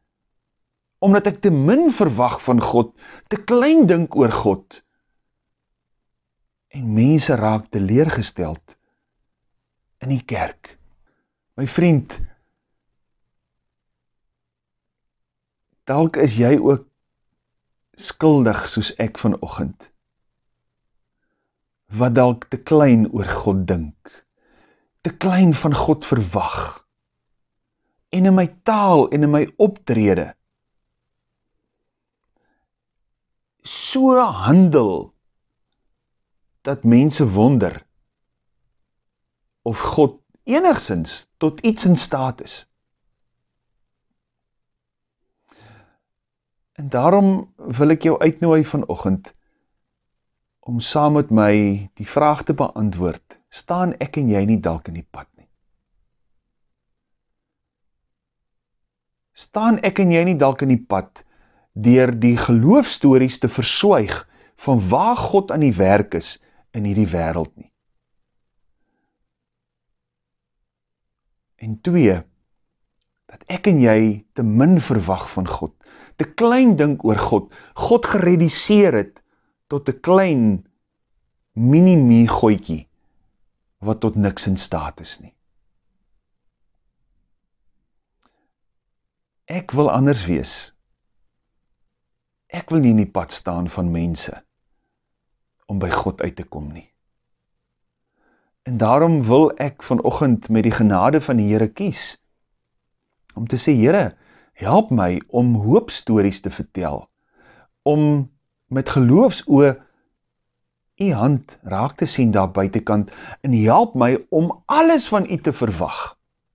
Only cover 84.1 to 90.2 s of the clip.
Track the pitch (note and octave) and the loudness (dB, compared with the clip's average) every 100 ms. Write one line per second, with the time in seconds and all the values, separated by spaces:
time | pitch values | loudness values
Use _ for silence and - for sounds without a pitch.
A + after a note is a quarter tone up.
84.1 | G#2+ G2+ F#2+ - F#2+ - D#2+ D2+ - D#2+ | -2 -2 -2 -6 -6 -6 -8 -10 -14 -20
85.1 | - - _ _ _ _ _ _ _ _ | -20 -20 _ _ _ _ _ _ _ _
86.1 | _ _ _ _ _ _ _ _ _ _ | _ _ _ _ _ _ _ _ _ _
87.1 | _ _ _ _ _ _ _ _ _ _ | _ _ _ _ _ _ _ _ _ _
88.1 | _ _ _ _ _ _ _ _ _ _ | _ _ _ _ _ _ _ _ _ _
89.1 | _ _ _ - F3 F3 C3 D3 B2+ C#3 | _ _ _ -14 -12 -6 -2 0 2 0
90.1 | C3 | 0